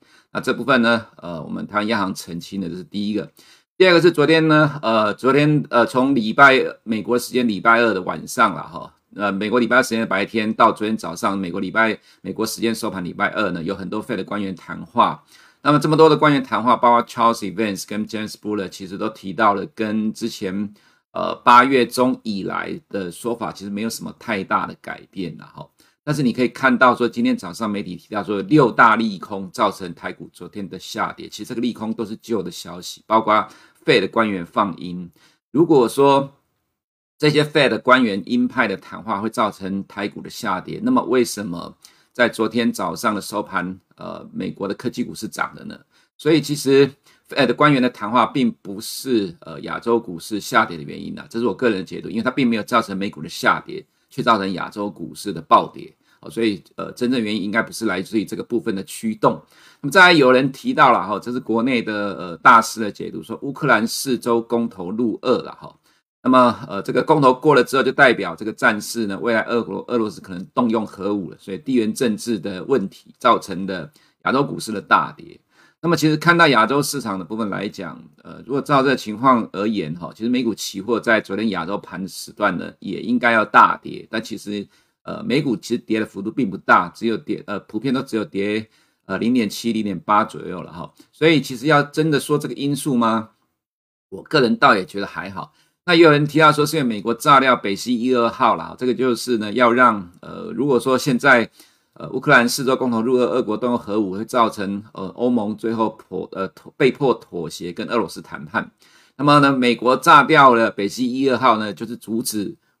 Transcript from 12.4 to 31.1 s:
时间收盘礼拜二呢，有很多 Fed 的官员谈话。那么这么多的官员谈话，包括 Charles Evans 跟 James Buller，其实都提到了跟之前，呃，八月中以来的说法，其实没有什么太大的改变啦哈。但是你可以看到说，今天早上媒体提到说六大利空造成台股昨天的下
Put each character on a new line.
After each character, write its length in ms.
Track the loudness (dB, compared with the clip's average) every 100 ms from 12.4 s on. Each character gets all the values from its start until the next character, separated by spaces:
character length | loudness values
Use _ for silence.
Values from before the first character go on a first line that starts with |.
| -6
时 160 | -4
间 140 | -4 -2
收 160 | -6
盘 120 | -6
礼 80 | -8
拜 180 | -4 -4
二 200 | -2 -4
呢， 140 | -4
有 100 | -6
很 160 | -6 -8
多 160 | -8 -6
Fed 120 | -8
的 60 |
官 160 | -6 -6
员 160 | -8 -10
谈 300 | -12 -14 -4
话。 380 | 0 0 -2 _ _ _ _
那 80 | 0
么 80 | 2
这 100 | 4
么 80 | 6
多 100 | 6
的 80 | 6
官 160 | 4
员 120 | 2
谈 180 | 0 -2
话， 140 | 0 2
包 160 | 4
括 120 | 2 0
Charles 320 | 0 0 0
Evans 460 | -4 -4 -4 -4 -8
跟 180 | -8 -6
James 280 | -8 -10
Buller， 360 | -10 -6 -6 -6
其 160 | -10 -12
实 140 | -8
都 100 | -8
提 240 | -8 -8
到 220 | 0 2 2
了 100 | -4
跟 480 | -6 -4 -2 -4
之 160 | -4 -8
前， 460 | -6 -6 -6 -8 -10 _ _ _
呃， 200 | -6 -6 0
八 260 | 6 8
月 200 | 8 4
中 360 | 2 2 0 0
以 220 | -6 -6
来 360 | -6 -8 -8 -12 -10
的 220 | -8 -8
说 260 | -8 -8 -6
法， 160 | -8
其 120 | -8
实 80 | -10
没 100 | -6
有 80 | -6
什 140 | -8
么 100 | -12 -12
太 240 | -6 -6
大 240 | -2 -4 -4
的 80 | -10
改 220 | -14 -14 -14
变 260 | -10 -10 -12
啦 120 | -18 -20
哈。 120 | -20 _ _ _
但 120 | -6 0
是 60 |
你 100 | 0
可 100 | 0
以 40 | -2
看 280 | 2 2 6
到 180 | 4 4
说， 140 | 0
今 160 | 0 -2
天 100 | -2
早 160 | -6
上 160 | -8 -6
媒 140 | -6
体 140 | -8 -12
提 180 | -10
到 100 | -8
说 200 | -4 -4
六 280 | 2 4 4
大 240 | 6 4 4
利 220 | 0 -6
空 320 | -10 -12 -10
造 220 | -2 -2
成 200 | -2 -10 -12
台 180 | -12
股 160 | -14 -18
昨 160 | -18 -16
天 200 | -14 -12
的 80 | -14
下 340 | -12 -6 -6